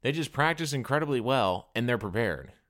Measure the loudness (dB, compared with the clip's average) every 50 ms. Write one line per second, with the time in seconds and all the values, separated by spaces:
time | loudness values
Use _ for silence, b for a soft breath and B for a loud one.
0 | _ -2 -2 -2 -4 -4 0 2 2 2 2 0 -4 -4 -2 -4 -2 0 0 0
1 | 0 0 -2 -2 0 2 2 2 4 2 2 0 -4 _ _ -2 0 2 0 0
2 | 0 -2 -2 0 0 0 -2 -4 -8 -14 -20 _ _ _